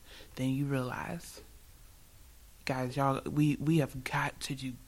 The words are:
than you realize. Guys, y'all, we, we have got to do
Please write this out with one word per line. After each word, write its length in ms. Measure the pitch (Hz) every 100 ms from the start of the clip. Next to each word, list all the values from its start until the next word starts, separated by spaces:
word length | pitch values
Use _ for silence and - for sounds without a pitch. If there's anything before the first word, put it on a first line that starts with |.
| - - - -
than 140 | 131
you 120 | 135 143
realize. 760 | 135 127 - - 170 - - - - - - - - - - - - - - -
Guys, 300 | 131 127 139
y'all, 260 | 139 135 -
we, 280 | 147 151 -
we 200 | 143 160
have 240 | 131 135
got 360 | - 143 143 -
to 140 | - 135
do 180 | 131 127